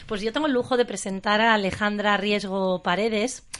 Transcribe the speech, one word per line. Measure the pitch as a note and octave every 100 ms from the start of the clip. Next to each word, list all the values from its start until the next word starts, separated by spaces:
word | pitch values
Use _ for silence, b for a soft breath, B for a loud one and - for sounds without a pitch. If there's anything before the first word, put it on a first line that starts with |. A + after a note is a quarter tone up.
| B
Pues | G#3
yo | A3
tengo | B3+ D#4
el |
lujo | B3+ A#3+ B3
de | A#3+
presentar | G3 G3+ F#3+ G#3 G#3
a | A3+
Alejandra | G#3+ F#3+ - G#3 G#3 G#3 G3+
Riesgo | G#3 G#3 G3 F#3+ F#3+ F3+
Paredes. | F#3+ F3 A3+ G#3+ A#3+ - -